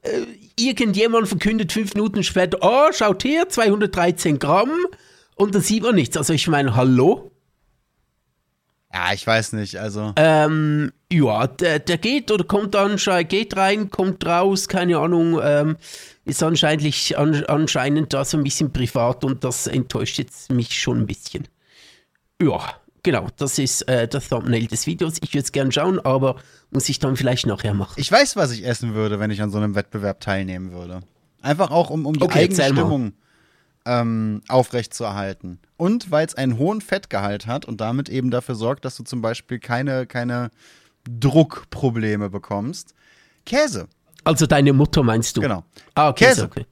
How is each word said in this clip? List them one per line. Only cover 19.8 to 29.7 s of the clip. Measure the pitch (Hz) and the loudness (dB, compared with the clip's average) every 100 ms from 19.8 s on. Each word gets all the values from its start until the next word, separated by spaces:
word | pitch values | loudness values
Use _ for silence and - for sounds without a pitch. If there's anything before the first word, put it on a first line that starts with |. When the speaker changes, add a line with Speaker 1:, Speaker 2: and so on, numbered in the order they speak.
| 127 113 110 - | -2 -4 -4 -6
Speaker 1:
jetzt | 120 - - | -8 -10 -4
mich | 127 117 - | -2 -2 -4
schon | - 120 | -2 -2
ein | 104 | -2
bisschen. | - - - - _ _ _ - _ _ _ _ _ | -6 -10 -12 -12 _ _ _ -20 _ _ _ _ _
Ja. | 151 90 - - _ _ | 0 0 -6 -14 _ _
Genau, | - 123 101 - | -2 0 -2 -6
das | 139 - | -4 -2
ist, | 135 - | -2 -2
äh, | - 127 117 | -2 0 0
das | 127 - | -4 -4
Thumbnail | 131 123 117 113 | -4 0 0 0
des | - - | -4 -4
Videos. | 170 165 160 | -4 -4 -4
Ich | - | -4
würd's | 151 135 | -4 -2
gern | 139 135 | -2 0
schauen, | 127 165 185 | 0 0 0
aber | - 131 135 123 - _ _ | 0 2 2 -2 -12 _ _
muss | 135 123 | -4 -2
ich | 139 | -2
dann | 139 131 | 0 0
vielleicht | 131 123 - | 0 0 -2
nachher | 98 110 | -2 -2
machen. | 101 98 - | -2 -4 -6
Speaker 2:
Ich | 139 | 2
weiß, | 220 285 | 4 4
was | - 147 | 2 -2
ich | 117 98 | -2 -6
essen | 117 117 | -4 -4
würde, | 107 107 104 | -2 -2 -2
wenn | 107 | -2
ich | 104 | -2
an | 107 | -4
so | 104 | -2
einem | 107 | -2